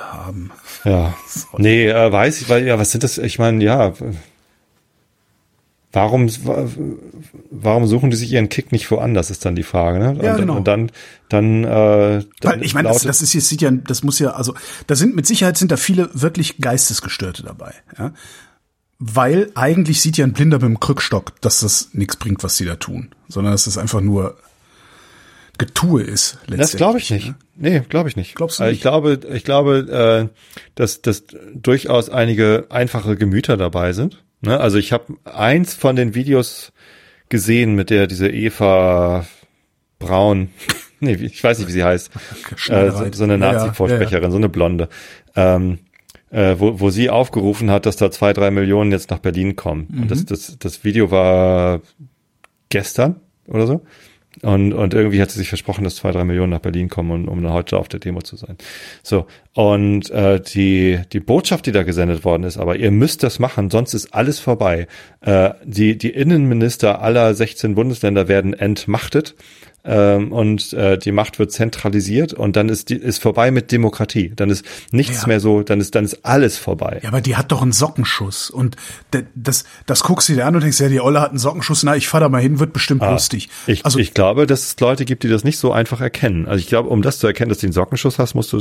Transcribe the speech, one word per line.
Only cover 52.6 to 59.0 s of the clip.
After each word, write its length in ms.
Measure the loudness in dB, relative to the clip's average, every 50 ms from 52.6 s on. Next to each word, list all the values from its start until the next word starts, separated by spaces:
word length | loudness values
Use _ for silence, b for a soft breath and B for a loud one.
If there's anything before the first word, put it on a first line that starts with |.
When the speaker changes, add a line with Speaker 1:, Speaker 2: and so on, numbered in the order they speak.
| _ -4
Speaker 2:
gestern 540 | -4 -4 -4 -4 -2 0 0 0 0 -4 _ _ _ _ _ -6
oder 200 | -2 0 0 0
so. 180 | 0 -2 b b b b b b b b b b _ -8
Und, 320 | -2 0 2 2 2 2 0
und 200 | 0 -2 0 2
irgendwie 280 | 2 2 4 4 2
hat 100 | 2 0
sie 60 | 0 -6
sich 80 | -6 -6
versprochen, 380 | -6 -8 -6 -6 -4 -4 -4
dass 100 | -4 -6
zwei, 160 | -4 -6 -4
drei 140 | -2 0 0
Millionen 240 | 0 0 0 0 0
nach 100 | -2 -2
Berlin 300 | -4 -4 -4 -2 -4 -4
kommen, 200 | -4 -4 -4 -4 -4 -4 -4 -4
um, 80 | -4 -4 -2
um 80 | -2 -2
heute 240 | -2 -2 -2 -4 -4
auf 100 | -4 -4
der 140 | -10 -10
Demo 180 | -8 -8 -8 -8
zu 140 | -10 -14 -16
sein. 220 | -18 -18 -18 -18 -20 B B B B B B B B